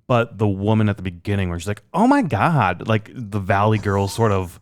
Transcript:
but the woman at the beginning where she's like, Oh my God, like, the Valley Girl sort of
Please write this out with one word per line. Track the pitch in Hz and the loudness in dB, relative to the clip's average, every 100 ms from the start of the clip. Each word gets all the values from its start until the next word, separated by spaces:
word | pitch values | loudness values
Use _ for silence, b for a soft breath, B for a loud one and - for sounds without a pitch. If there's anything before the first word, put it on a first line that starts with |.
| - | -2
but | 120 117 98 | 0 0 0
the | 107 | -2
woman | 95 101 110 107 | 0 2 2 2
at | 98 | 0
the | |
beginning | 95 87 92 101 92 | -6 -10 -4 -2 -2
where | 85 | -4
she's | 85 | -6
like, | 104 _ | -10 _
Oh | 175 240 | 0 2
my | 285 | 2
God, | 202 104 131 156 98 87 - | 2 0 2 2 2 0 -2
like, | 110 - | -2 -2
the | 78 107 104 | -12 -8 -6
Valley | 92 98 107 110 | -2 2 2 2
Girl | 104 98 98 | 0 0 -2
sort | - 113 | 0 0
of | 98 90 - | 0 -2 -10